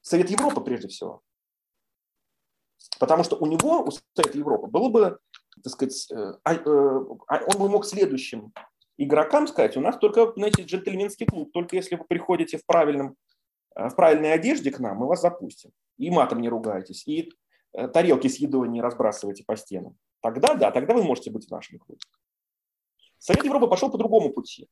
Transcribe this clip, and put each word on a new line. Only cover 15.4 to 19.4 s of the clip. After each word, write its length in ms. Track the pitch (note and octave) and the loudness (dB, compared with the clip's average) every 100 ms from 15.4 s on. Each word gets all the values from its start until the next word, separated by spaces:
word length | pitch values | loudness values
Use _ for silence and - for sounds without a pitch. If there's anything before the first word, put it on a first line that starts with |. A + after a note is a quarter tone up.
| A#2 - - _ _ _ | -14 -16 -20 _ _ _
И 140 | D3 | -2
матом 300 | F3 B2+ A#2 | 2 2 0
не 80 | A#2 | -4
ругайтесь, 580 | A#2 A2+ G2 F#2+ F#2+ - | -4 -4 -6 -8 -14 -8
и, 260 | D3+ D#3+ _ _ _ _ | -6 -8 _ _ _ _
э, 160 | - B2+ | -8 0
тарелки 400 | E3 F3 C3 C3+ | 2 4 4 2
с 80 | C3 | -2
едой 320 | C#3 C3+ A#2 | -2 0 -2
не 120 | A#2 | -2
разбрасывайте 640 | A#2+ A#2+ A2+ G#2 G2+ G2 | -4 0 -2 0 -8 -10